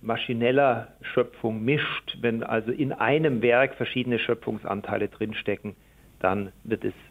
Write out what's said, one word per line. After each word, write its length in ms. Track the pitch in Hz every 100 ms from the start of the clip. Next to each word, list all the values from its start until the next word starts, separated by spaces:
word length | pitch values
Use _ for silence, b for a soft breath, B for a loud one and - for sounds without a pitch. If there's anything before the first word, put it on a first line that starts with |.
maschineller 880 | 110 117 - 117 120 131 139 117 117 -
Schöpfung 600 | - - 120 - 113 110
mischt, 560 | 113 151 - - - -
wenn 200 | 120 113
also 300 | 117 113 113
in 180 | 131 135
einem 480 | - 113 147 160 120
Werk 360 | 120 120 135 -
verschiedene 420 | 120 127 123 117
Schöpfungsanteile 880 | - 117 - 110 - 98 - 104 104
drinstecken, 720 | - 110 107 - 101 107 - b b b b
dann 320 | 92 98 98 -
wird 200 | - 110
es 100 | 104 - -